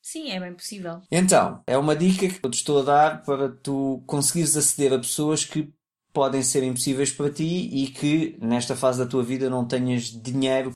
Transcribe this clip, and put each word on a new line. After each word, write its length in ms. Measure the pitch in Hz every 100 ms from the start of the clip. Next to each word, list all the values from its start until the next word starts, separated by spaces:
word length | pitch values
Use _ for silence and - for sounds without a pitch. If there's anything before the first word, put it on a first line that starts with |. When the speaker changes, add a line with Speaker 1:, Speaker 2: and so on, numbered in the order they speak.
Speaker 1:
Sim, 280 | - 320 302
é 80 | 190
bem 160 | 180
possível. 460 | 175 - 202 175 170 -
Speaker 2:
Então, 500 | 165 185 143 90 - -
é 100 | 127
uma 200 | 151 151
dica 320 | 180 185 190
que 100 | 185
eu 80 | 127
te 60 | 117
estou 200 | - 143
a 60 |
dar 380 | 131 147 156 156
para 240 | - 139 139
tu 560 | 123 - 139 135 131 -
conseguires 500 | 147 143 175 156 151
aceder 360 | 139 - 139
a 80 | 131
pessoas 440 | 120 - 151 156
que 280 | - 156 151 _ _ _ _
podem 300 | - 135 135
ser 180 | 127 139
impossíveis 480 | 131 127 143 135 139
para 180 | - 143
ti 400 | 143 160 180 -
e 160 | 135 135
que 500 | - 147 156 156 -
nesta 360 | 113 120 120 131
fase 240 | 131 127
da 60 | 123
tua 180 | 131
vida 260 | 120 131 131
não 160 | 127 120
tenhas 380 | 127 127 123
dinheiro 680 | 113 113 113 131 131 131 131